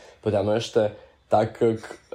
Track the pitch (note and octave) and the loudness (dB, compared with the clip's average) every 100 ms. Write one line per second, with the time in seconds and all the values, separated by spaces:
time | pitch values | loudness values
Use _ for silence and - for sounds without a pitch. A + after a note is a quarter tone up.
0 | - - - G2+ G2+ A2 A2+ A#2 G#2+ G2+ | -20 -8 -2 0 0 -2 0 0 0 -2
1 | - _ _ G#2+ A2 - A#2 A2 - - | -18 _ _ 2 2 0 0 0 -6 -18
2 | _ | _